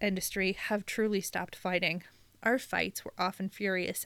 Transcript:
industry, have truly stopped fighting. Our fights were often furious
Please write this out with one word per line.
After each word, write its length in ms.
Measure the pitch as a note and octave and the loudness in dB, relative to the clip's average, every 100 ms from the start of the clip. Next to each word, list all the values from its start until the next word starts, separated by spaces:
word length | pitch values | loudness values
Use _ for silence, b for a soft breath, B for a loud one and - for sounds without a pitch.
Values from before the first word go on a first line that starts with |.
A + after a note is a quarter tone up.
industry, 480 | G#3 F#3 - G3+ F#3+ | 2 0 -2 0 2
have 320 | G3 - G#3 | 0 0 -2
truly 360 | - - A3 G3 | -2 0 2 2
stopped 360 | - F#3 F3+ - | 0 -4 -4 -4
fighting. 460 | F#3 F3+ F3 E3+ - B B - | 0 2 2 -2 -6 B B -2
Our 160 | A3+ B3+ | 2 2
fights 460 | - F3+ E3 - | 2 0 0 -2
were 100 | - - | -8 -2
often 300 | F#3 - F#3+ | -2 -2 -6
furious 560 | - G3+ F#3 F3 - | -2 0 0 0 -4